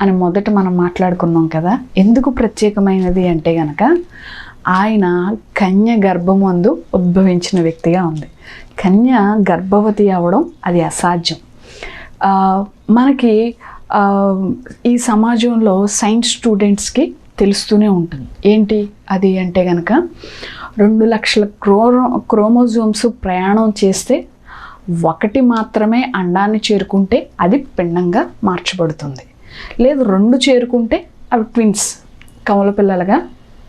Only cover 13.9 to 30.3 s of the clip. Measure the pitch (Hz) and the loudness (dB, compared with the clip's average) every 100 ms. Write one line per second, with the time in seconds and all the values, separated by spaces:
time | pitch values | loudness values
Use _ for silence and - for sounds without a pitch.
13.9 | 208 202 196 196 190 185 - - - 240 | 0 2 2 0 0 -2 -6 -10 -6 -2
14.9 | 240 240 214 226 240 240 233 220 185 202 | 0 0 0 2 2 0 2 2 2 0
15.9 | - 208 226 233 - 233 208 202 202 - | 0 0 0 -2 -2 0 2 2 0 -2
16.9 | - 330 - - - 196 202 - 208 214 | -2 -2 -4 -20 -2 0 0 0 2 2
17.9 | 185 170 143 123 - 202 214 208 214 208 | 2 -2 -6 -14 -2 2 2 2 0 -4
18.9 | - - 190 196 185 185 185 180 175 170 | -10 -6 0 0 0 -2 0 0 0 2
19.9 | 247 349 - - - - - - - 208 | 0 0 -10 -20 -18 -18 -16 -14 0 2
20.9 | 220 220 220 - - 208 - 208 202 233 | 4 2 0 0 0 -2 -4 0 2 4
21.9 | 247 254 247 - 220 208 240 240 220 220 | 2 0 -2 -2 0 2 2 2 0 -2
22.9 | 214 240 - 190 180 185 208 220 208 190 | -2 -4 -4 -6 -2 0 2 0 0 0
23.9 | 190 - 277 - - - - - - - | 0 -2 -4 -4 -20 -20 -20 -20 -18 -8
24.9 | 170 165 160 208 262 247 233 220 - 214 | -2 -2 -2 -2 2 2 2 -2 -2 0
25.9 | 233 254 220 180 180 202 214 - 202 196 | 0 -2 -4 -2 0 0 -2 0 -2 0
26.9 | 196 190 254 - - 175 269 269 - 175 | 0 0 0 -2 -4 0 0 -2 -6 -2
27.9 | 175 180 190 339 - 202 180 - 185 160 | -2 0 0 -2 -4 -4 -4 -8 -4 -4
28.9 | 151 147 135 - _ - - - - 240 | -4 -10 -12 -18 _ -20 -20 -16 -2 -2
29.9 | 285 233 190 214 | 0 0 2 2